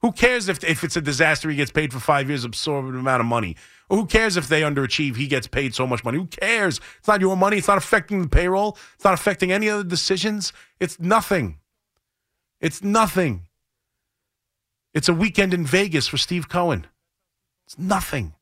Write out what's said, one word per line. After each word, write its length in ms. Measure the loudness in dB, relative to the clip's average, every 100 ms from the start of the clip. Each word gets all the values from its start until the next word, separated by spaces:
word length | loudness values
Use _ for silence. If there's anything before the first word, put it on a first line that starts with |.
Who 80 | 0
cares 360 | 2 2 2 -2
if, 160 | -2
if 200 | -2 -2
it's 120 | -2 -4
a 60 |
disaster, 480 | -4 2 2 2 -2
he 60 | -2
gets 160 | 0
paid 200 | 0 -2
for 80 | -4
five 300 | 0 2 2
years, 140 | -4
absorbent 520 | -4 -6 -4 -4 -4 -4
amount 260 | 0 2
of 40 | 2
money? 300 | 0 -2 -8 -16 -20 _
Or 80 | -2
who 80 | 2
cares 320 | 2 2 0
if 100 | 0
they 140 | 0
underachieve, 540 | 2 0 -2 -2 -2 -2
he 100 | -2
gets 220 | -2 -2
paid 260 | -4 -4
so 140 | -2 -2
much 160 | -2
money? 160 | -2 -4
Who 80 | -6
cares? 520 | -6 -2 0 0 -2 -10 -6
It's 80 | 0
not 140 | 2
your 140 | 2 2
money. 220 | 2 2
It's 100 | 2
not 120 | 2
affecting 420 | 2 0 0 -4
the 60 | 2
payroll. 500 | 2 4 0 0 -4 -20
It's 100 | _
not 120 | 2 2
affecting 360 | 0 0 0
any 160 | 2 0
other 160 | -2
decisions. 720 | -2 -4 0 0 0 -4 -8 -12 -20 _
It's 200 | -6 -4
nothing. 580 | 2 2 2 -2 -2 -8 _ _ _ _ _ _ _ _ _ _
It's 220 | -6 -4
nothing. 640 | 0 2 2 2 0 -2 -10 _ _ _ _ _ _ _ _ _ _ _ _ _ _
It's 160 | -2 0
a 60 | 2
weekend 400 | 2 2 2 0
in 100 | 2
Vegas 420 | 2 2 0 -2
for 100 | -4
Steve 300 | -2 -4 -4
Cohen. 380 | -2 0 -2 -6 _ _ _ _ _ _ _ _
It's 140 | -10
nothing. 560 | -2 -2 0 -6 -6 -12